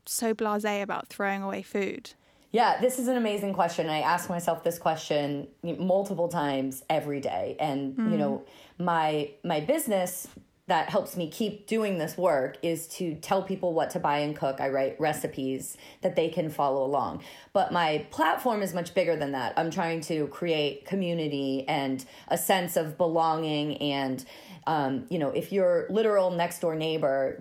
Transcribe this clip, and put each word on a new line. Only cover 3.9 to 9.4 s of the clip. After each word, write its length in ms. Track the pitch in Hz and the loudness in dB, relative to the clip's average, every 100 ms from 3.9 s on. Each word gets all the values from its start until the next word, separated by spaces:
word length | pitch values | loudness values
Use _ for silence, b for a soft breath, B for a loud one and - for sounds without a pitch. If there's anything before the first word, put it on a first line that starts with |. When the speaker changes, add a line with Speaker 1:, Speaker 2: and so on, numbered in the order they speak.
| 156 | 0
Speaker 2:
ask 280 | 151 175 - | 2 0 0
myself 340 | 175 170 165 | -4 -2 -2
this 140 | 170 170 | -2 0
question 720 | 170 160 - 147 143 143 - - | 0 -2 0 0 0 -4 -8 -10
multiple 640 | 170 - 180 190 196 170 170 | -8 -2 2 2 2 0 0
times 540 | 170 143 135 135 131 - | 0 0 0 -2 -4 -2
every 320 | 156 147 139 | -2 0 -4
day. 360 | - 185 185 - | -2 -2 -4 -2
And, 380 | 151 139 135 135 | -2 -2 -4 -2
you 60 | |
Speaker 1:
Mm. 140 | 220 214 | 0 2
Speaker 2:
know, 260 | 143 - - B B B | 2 -2 -8 B B B
my, 540 | 175 165 156 151 147 - | 0 2 2 0 -2 -6